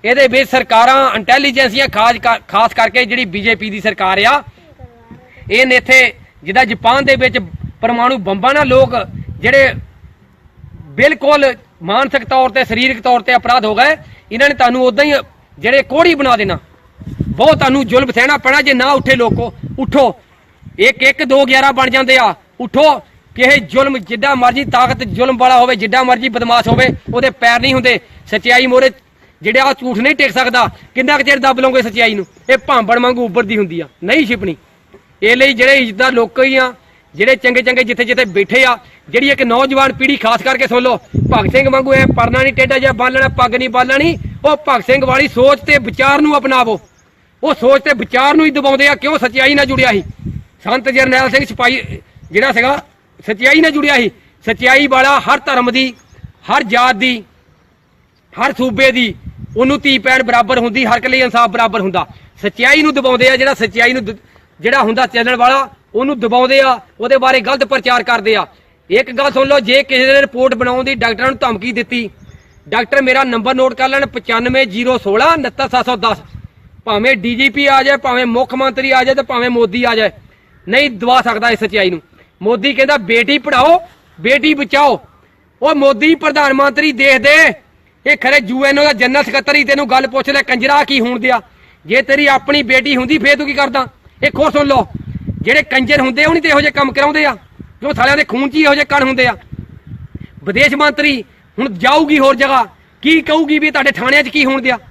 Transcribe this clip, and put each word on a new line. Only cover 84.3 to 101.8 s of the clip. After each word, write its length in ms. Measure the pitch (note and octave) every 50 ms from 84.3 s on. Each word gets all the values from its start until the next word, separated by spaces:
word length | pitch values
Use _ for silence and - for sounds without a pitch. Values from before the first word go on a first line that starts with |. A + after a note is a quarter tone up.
| C4 B3 A3+ D#4 D4+
ਬਚਾਓ।" 460 | C#4+ C#4+ G#3+ - C#4 D4 C#4+ A3+ E3+ - _ _ _ _ _ _ _ _ _ _ _ A#3
ਉਹ 120 | D4 D#4
ਮੋਦੀ 400 | C#4+ C#4 C#4 C#4 G3+ D4 D#4 E4
ਪ੍ਰਧਾਨ 380 | D#4+ D#4 D#4 C#4+ D4+ D4 C#4 C4+
ਮੰਤਰੀ 400 | C4+ C#4 C#4+ - C#4+ D4+ D#4 C#4
ਦੇਸ਼ 240 | A3 C4+ C#4 C4+
ਦੇ, 360 | C4 G#3+ C#4 D4 D#4 E4 C#4+ - - _ _ _ _ _ _ _ _ _
ਇਹ 100 | F#3 G3
ਖਰੇ 200 | - - B3+ C#4 D4 A#3+
ਯੂ 180 | F#3 B3 C4 C#4
ਐਨ 140 | C#4 C#4 C#4
ਓ 60 | D4
ਦਾ 80 | D4 C#4+
ਜਨਰਲ 320 | G3+ B3 B3 B3+ C#4+ C#4+
ਸਕੱਤਰ 300 | - G#3+ C4+ - - C#4+
ਹੀ 100 | D4 C#4
ਤੈਨੂੰ 260 | A3+ C#4 C#4 C#4+ A3+
ਗੱਲ 160 | B3+ C4 C4
ਪੁੱਛ 240 | B3+ B3+ C4+ B3+ C4+
ਲੈ, 120 | C#4 C#4 C4+
ਕੰਜਰਾ 420 | - B3+ B3 G#3+ C4+ C#4+ D4 C#4+
ਕੀ 160 | C#4 C#4 C4+
ਹੋਣ 200 | A3+ A#3+ B3 A#3
ਦਿਆ। 200 | G#3 B3+ B3 A3+ - _ _ _ _ _ _ _ _
ਜੇ 160 | D3+ G#3 B3+ -
ਤੇਰੀ 240 | - C4+ C#4+ D4
ਆਪਣੀ 360 | C#4 C4+ C4 - - C#4+ D4 C#4
ਬੇਟੀ 340 | A3 C4 C4 A#3 C#4+ C#4+
ਹੁੰਦੀ 220 | B3+ B3+ B3+ D4+ D#4
ਫੇਰ 180 | - C#4 C#4+
ਤੂੰ 100 | C#4+ D4
ਕੀ 60 | C#4 C#4+
ਕਰਦਾ? 340 | C4+ C#4+ C4+ A#3+ C#4 B3+ - _ _ _ - _ _ -
ਇੱਕ 120 | D4 - -
ਹੋਰ 140 | D4 D#4 -
ਸੁਣ 140 | C#4+ D4
ਲਓ, 200 | C#4 C#4 B3+ A3+ - - - - - - - - - - - -
ਜਿਹੜੇ 200 | G#3 C4 D4+ D4
ਕੰਜਰ 380 | - - C4+ C4 A3+ D4 C#4+
ਹੁੰਦੇ 240 | C4 C4 B3 C4 D4+
ਆ, 40 | D#4
ਉਹ 40 | E4
ਨਹੀਂ 100 | E4+ D4+
ਤੇ 60 | E4
ਇਹੋ 120 | D4 C#4+
ਜਿਹੇ 120 | D4 D4 -
ਕੰਮ 200 | C#4+ C#4+ C4+ A#3
ਕਰਾਉਂਦੇ 320 | C#4 C#4 D4 D4 D#4 D4+
ਆ, 100 | C#4+ A#3+ G3 - _ _ -
ਕਿਉਂ 340 | - - - _ - C#4 D4
ਸਾਲਿਆਂ 220 | G3 A#3+ C4 C#4+
ਦੇ 80 | D4 C#4+
ਖੂਨ 260 | - G#3 A#3+ C4+ C#4
'ਚ 40 | A#3+
ਹੀ 80 | D#4 D#4
ਇਹੋ 120 | D4 C#4+
ਜਿਹੇ 100 | C#4+ D4
ਕਣ 180 | - C#4 C#4+ C4+
ਹੁੰਦੇ 240 | C4 C4 B3 B3+
ਆ। 100 | B3 G#3+ - - - - - - - - - _ - - - - - _ - - - - - -
ਵਿਦੇਸ਼ 300 | E3 G3 A#3 C#4+ G#3+ B3+
ਮੰਤਰੀ 500 | C#4+ D4 D4 C#4+ D4 D4 D4+ C#4 B3 G#3 _ _ _ _ _ _ -
ਹੁਣ 100 | B3 C#4 G3
ਜਾਊਗੀ 460 | F3